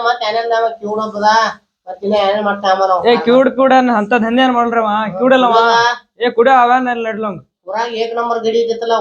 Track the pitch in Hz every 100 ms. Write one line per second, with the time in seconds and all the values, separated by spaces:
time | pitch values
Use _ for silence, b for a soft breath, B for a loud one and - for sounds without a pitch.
0 | 233 240 214 220 233 226 226 226 208 214
1 | 220 202 208 220 220 - _ _ - 185
2 | 202 208 196 202 202 202 202 190 190 185
3 | 196 233 233 247 247 240 262 262 254 226
4 | 208 247 220 240 262 247 233 233 220 208
5 | 214 180 247 262 247 226 233 233 240 240
6 | - _ 226 214 240 262 240 254 254 240
7 | 226 208 220 175 - _ 180 208 240 220
8 | 226 226 233 226 220 233 226 226 233 226